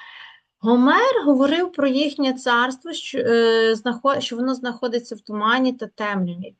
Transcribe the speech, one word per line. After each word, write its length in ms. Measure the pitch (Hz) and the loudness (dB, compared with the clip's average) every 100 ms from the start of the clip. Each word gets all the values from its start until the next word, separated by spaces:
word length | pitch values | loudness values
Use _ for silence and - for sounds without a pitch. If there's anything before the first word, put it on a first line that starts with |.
| - - - - _ - | -20 -20 -20 -20 _ -6
Гомер 640 | 220 247 262 359 508 494 294 | 2 4 6 4 4 2 2
говорив 460 | 262 277 330 359 | 4 4 2 -2
про 160 | 311 277 | 0 0
їхнє 460 | 262 302 294 269 | 0 -2 -2 -2
царство, 600 | 262 247 233 254 254 339 | -2 0 2 0 -4 -10
що, 260 | 320 - 269 | -12 -8 -4
е, 560 | - 233 226 226 226 220 | 0 2 4 4 2 0
знахо-, 460 | 247 233 277 269 | -4 -2 -2 -2
що 140 | - 233 | -4 -4
воно 200 | 262 247 | -4 -4
знаходиться 600 | 247 240 247 233 240 214 | -6 -6 -4 -4 -6 -16
в 40 | |
тумані 540 | - 214 220 254 254 | -10 -2 0 2 0
та 140 | 254 220 | -2 -10
темряві. 680 | - 208 202 180 175 190 | -8 -6 -4 -4 -6 -14